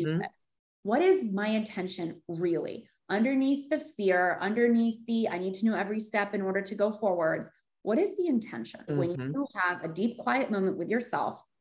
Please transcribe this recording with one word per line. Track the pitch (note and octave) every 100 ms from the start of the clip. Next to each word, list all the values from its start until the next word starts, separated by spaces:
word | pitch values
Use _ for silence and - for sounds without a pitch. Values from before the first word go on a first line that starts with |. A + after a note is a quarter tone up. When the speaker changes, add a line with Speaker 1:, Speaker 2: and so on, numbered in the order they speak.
| D#3
Speaker 1:
Mm-hmm. | E3
Speaker 2:
it. | - - _ _ _ _
What | G3 B3+
is | F#4 F#4
my | A3+ F#3+ G#3+
intention | A3 G#3+ - F#3 F#3 E3 E3 -
really? | E3 F3 D#3+ - - - _ -
Underneath | G3 A#3+ C4+ C4+ C#4 -
the | D4+
fear, | - - F#3+ F3+ F3+ -
underneath | G3 A3 A#3+ A#3 A#3 A3 -
the, | A3+ A3
"I | F3+
need | F#3 F#3
to | A3+
know | F#3
every | G3 G#3+
step | G#3+ G#3+ G3+ G#3
in |
order | F#3+ F#3+
to | F#3+ G3+
go | G#3
forwards," | G#3+ G#3+ F3 D#3+ - - - _ _
what | F#3 A#3+
is | G4+ G4
the | F4
intention? | A#3+ - A#2 A2+ - -
When | D3 E3+
Speaker 1:
Mm-hmm. | F3 B2+
Speaker 2:
you | B3+ C#4 G#3
have | F3+ F3+
a | E3
deep, | E3 A3+ -
quiet | - B3+ C4
moment | G3+ F#3+ -
with | E3+
yourself, | A3+ A#3 D3 G#2+ - - _